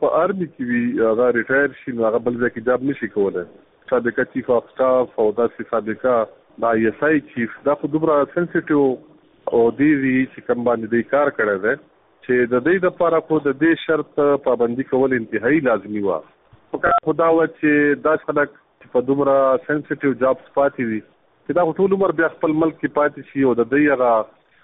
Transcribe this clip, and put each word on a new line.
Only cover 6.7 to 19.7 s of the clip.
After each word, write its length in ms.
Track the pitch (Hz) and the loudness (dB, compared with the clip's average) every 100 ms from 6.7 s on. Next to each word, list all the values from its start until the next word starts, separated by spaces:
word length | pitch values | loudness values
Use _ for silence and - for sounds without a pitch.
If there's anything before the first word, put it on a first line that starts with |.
آی 160 | 113 110 | 0 0
ایس 120 | - 147 | 0 0
آی 100 | 151 - | 0 -2
چیف، 260 | - 113 - - | -6 -8 -4 -4
دا 80 | 147 | -2
خو 100 | 147 | -4
دومره 220 | 156 160 147 139 | -2 0 0 0
سنسیټیو 560 | 175 175 170 151 147 135 120 - _ _ _ - | -2 -4 -4 0 2 2 -2 -10 _ _ _ -2
عهدې 440 | 117 117 113 151 143 | 2 2 2 2 2
دي 100 | 135 131 127 | 2 0 -2
چې 160 | - - | -6 -6
کوم 180 | 120 120 | -2 0
باندې 180 | 117 110 | -2 0
دوی 100 | 117 - | -2 0
کار 200 | 139 143 - | 0 0 0
کړی 200 | 107 98 107 | -2 0 -2
دی 80 | 143 - _ _ _ | -4 -8 _ _ _
چې 240 | - 123 120 | -2 0 2
د 100 | 123 147 | 0 2
دې 80 | 190 175 | 0 0
دپاره 360 | - 170 160 156 | 0 0 0 0
خو 140 | 156 | 0
د 140 | 143 131 | 0 0
دې 240 | 165 156 | 0 0
شرط 400 | - 156 151 - 143 139 139 | 0 -2 -2 0 2 2 0
پابندي 400 | 117 120 123 135 | 0 0 -2 -2
کول 240 | 131 131 127 | 0 2 0
انتهایی 420 | 110 107 117 160 127 | -4 -4 0 0 2
لازمي 340 | 107 104 107 98 | -2 -2 -4 -2
وه. 100 | 80 - _ _ - _ | -4 -8 _ _ -20 _
خو 120 | - - | -4 0
کار 100 | - | 0
خو 140 | 156 156 | 0 0
دا 80 | 165 165 | 2 2
وه 100 | 160 - | 0 -2
چې 420 | 151 147 147 135 151 | 0 2 2 0 0
دا 80 | 156 - | -2 -2
خلک 320 | 147 143 - _ _ | -2 -4 -6 _ _
چې 60 | - 123 | -4 -2
په 80 | 123 | 0
دومره 260 | 139 139 135 135 127 | 0 2 2 2 0
سنسیټیو 520 | - | -2